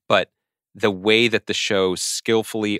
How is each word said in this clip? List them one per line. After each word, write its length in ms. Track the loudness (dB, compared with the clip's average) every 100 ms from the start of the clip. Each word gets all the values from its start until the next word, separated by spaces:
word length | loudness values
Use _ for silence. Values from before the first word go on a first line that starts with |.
| 0
But 240 | 0 0 _ _ _ _ -2
the 160 | -2
way 360 | 0 2 4 2
that 200 | 0 -2
the 80 | -4
show 400 | -2 0 0 -2
skillfully 840 | -6 -6 0 0 0 -4 -2